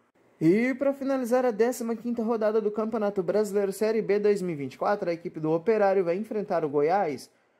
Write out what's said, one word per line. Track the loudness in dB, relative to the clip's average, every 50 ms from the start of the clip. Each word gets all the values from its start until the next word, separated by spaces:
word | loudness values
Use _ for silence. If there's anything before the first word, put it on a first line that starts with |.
| _ _ _ _ _ _ _ 0
E | 2 4 4 4 4 0 0
pra | 0 0 -2 -2
finalizar | -2 -2 -2 -2 -2 0 0 0 2 2
a | 2
décima | 2 2 2 0 0 -2 -4 -6 -6
quinta | -6 -4 -6 -4 -2 -2
rodada | -2 0 0 0 2 2 2 0
do | 0
Campeonato | -2 -2 -4 -2 -2 -2 -2 -2 -2 -2 -2
Brasileiro | 0 2 0 0 0 0 0 0 0 -2
Série | -2 0 0 0 0
B | 0 2 0 2
dois | 4 2 2 2 0
mil | -4 -4
e | -4
vinte | -6 -8 -6
e | -2
quatro, | 0 0 0 0 0 -4
a | -4
equipe | -4 -6 -10 -10 -4
do | -2 0 0
Operário | 0 2 2 2 4 4 4 4 2 2
vai | 0 0
enfrentar | -2 -2 -4 -4 -6 -4 -2 -2 -2 -2
o | 0
Goiás. | 0 2 2 4 2 2 0 0 -4 -6 -10 -16 _ _ _ _ _ _